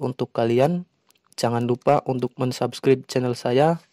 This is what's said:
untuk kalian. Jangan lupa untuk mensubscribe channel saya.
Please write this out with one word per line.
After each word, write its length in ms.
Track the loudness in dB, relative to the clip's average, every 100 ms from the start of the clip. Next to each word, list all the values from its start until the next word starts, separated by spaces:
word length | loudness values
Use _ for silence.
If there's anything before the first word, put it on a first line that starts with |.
untuk 320 | -8 -6 -6 -2
kalian. 480 | 0 2 2 0 -8 _ _ _ _ -4
Jangan 260 | -2 0
lupa 400 | -2 0 2 2
untuk 320 | 0 -4 -4 -4
mensubscribe 720 | -6 -4 -6 -2 2 2 0
channel 240 | -4 -2
saya. 480 | -2 0 2 2 0 _